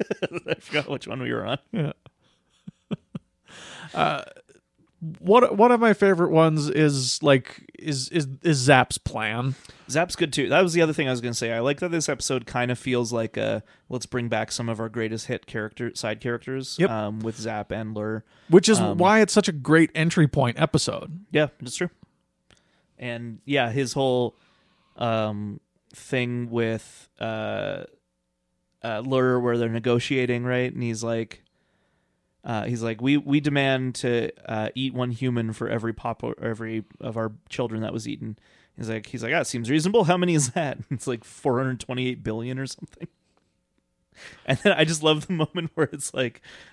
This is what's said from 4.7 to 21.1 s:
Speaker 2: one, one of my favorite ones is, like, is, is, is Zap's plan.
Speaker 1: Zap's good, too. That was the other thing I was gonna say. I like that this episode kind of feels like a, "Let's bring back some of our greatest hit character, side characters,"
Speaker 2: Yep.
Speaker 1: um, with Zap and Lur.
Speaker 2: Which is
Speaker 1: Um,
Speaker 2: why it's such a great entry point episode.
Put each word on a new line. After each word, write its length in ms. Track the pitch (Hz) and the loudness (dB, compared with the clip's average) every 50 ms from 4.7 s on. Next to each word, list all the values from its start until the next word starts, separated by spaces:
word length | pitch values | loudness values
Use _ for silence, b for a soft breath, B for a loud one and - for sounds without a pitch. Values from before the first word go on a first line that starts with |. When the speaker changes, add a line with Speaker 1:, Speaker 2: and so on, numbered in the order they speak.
| _ _ _ _ _ _ 165 160 156 - | _ _ _ _ _ _ -12 -12 -12 -6
Speaker 2:
one, 240 | - 180 208 247 247 - - | 2 6 6 8 8 6 6
one 140 | 202 226 247 | 6 6 6
of 80 | 247 226 | 8 6
my 140 | 233 226 196 | 6 4 6
favorite 380 | - 202 196 190 165 175 - | 6 6 4 6 4 4 4
ones 380 | - 160 160 160 156 156 143 147 | 6 6 6 6 4 2 0 0
is, 520 | - 156 156 147 143 135 127 127 - - 156 | 2 4 4 4 4 2 0 -2 -2 2 6
like, 460 | 147 139 131 - - - - - - - - | 6 6 6 4 -2 -14 -20 -20 -20 -20 -12
is, 300 | - 156 143 131 131 - | -8 -6 -6 -6 -6 -2
is, 180 | - 170 147 135 135 - - | -2 -2 -2 -2 -6 -2 2
is 140 | 175 151 | 2 2
Zap's 400 | 131 123 139 143 127 120 - - | 4 6 6 8 8 6 4 -2
plan. 580 | - - - - 113 110 107 110 117 123 135 131 b b b b b b - | -6 -8 -8 -6 -4 -4 -2 -2 -2 -2 -4 -4 b b b b b b -4
Speaker 1:
Zap's 260 | 131 151 175 185 - | -2 -2 -2 -2 -2
good, 180 | - 170 151 131 | -4 -2 -2 0
too. 160 | 151 135 95 | -2 0 4
That 120 | 135 170 | 4 4
was 120 | 190 175 160 | 4 4 4
the 80 | 175 | 2
other 120 | 165 156 147 | 2 2 2
thing 140 | - 151 | -2 0
I 40 | 139 | -2
was 100 | 127 120 | -2 -2
gonna 120 | 117 123 117 | -4 -6 -4
say. 160 | - 123 113 117 | -4 -4 -2 -2
I 60 | 117 | 0
like 200 | 117 139 143 143 | 0 -2 -2 -2
that 100 | 180 180 | -4 -4
this 180 | 165 165 139 - | -2 -2 -2 -2
episode 360 | 143 - - - 135 127 117 | -4 -4 -4 -4 -4 -4 -4
kind 240 | - - 127 123 123 | -4 -4 -2 -2 -2
of 60 | 123 - | -2 -4
feels 340 | - 131 123 120 120 113 120 | -2 -2 -2 0 -2 -2 -2
like 240 | 113 113 110 - | -4 -4 -4 -4
a, 260 | 113 107 110 110 107 - b b b b | -4 -2 -2 -2 -4 -6 b b b b
"Let's 180 | _ 127 123 - | _ -10 -10 -8
bring 200 | - - 123 120 | -6 -6 -6 -4
back 240 | 117 113 110 113 - | -2 -2 -4 -4 -4
some 160 | - - 120 117 | -6 -6 -6 -6
of 100 | 113 104 | -4 -6
our 100 | 113 113 | -6 -6
greatest 380 | 110 117 113 107 110 110 - | -4 -4 -4 -4 -4 -6 -6
hit 180 | - 123 - - | -8 -8 -8 -8
character, 480 | - - 113 107 107 - - 123 117 - | -8 -8 -8 -8 -8 -8 -8 -8 -8 -8
side 240 | - - 110 110 110 | -6 -6 -6 -6 -4
characters," 560 | - 123 120 113 - - 131 135 131 - - - | -4 -6 -6 -6 -6 -8 -8 -8 -8 -8 0 0
Speaker 2:
Yep. 100 | 175 196 | 0 2
Speaker 1:
um, 300 | 113 110 107 101 107 110 | 2 -2 -4 -4 -6 -6
with 180 | 110 113 110 | -6 -6 -6
Zap 340 | - 107 113 110 107 104 - | -6 -8 -6 -6 -6 -6 -6
and 240 | - 107 113 107 107 | -6 -6 -6 -8 -6
Lur. 280 | 104 107 107 110 110 - b b b b b | -6 -4 -4 -6 -6 -8 b b b b b
Speaker 2:
Which 180 | 160 196 175 | 8 8 8
is 120 | 220 220 - | 8 4 4
Speaker 1:
Um, 180 | 110 104 98 | 4 2 2
Speaker 2:
why 240 | 170 180 190 214 220 | 4 4 6 6 6
it's 120 | 214 196 - | 6 6 4
such 140 | 214 196 | 2 2
a 60 | - 165 | 2 -4
great 380 | 143 123 - 156 165 165 - - | -4 2 4 6 6 6 4 2
entry 320 | 156 160 165 - - 156 | 0 0 2 4 4 4
point 320 | 139 - 147 131 120 117 - | 4 4 2 2 2 2 0
episode. 640 | 156 160 - 151 - - 107 - - - | 0 2 2 0 0 0 -4 -6 -8 -12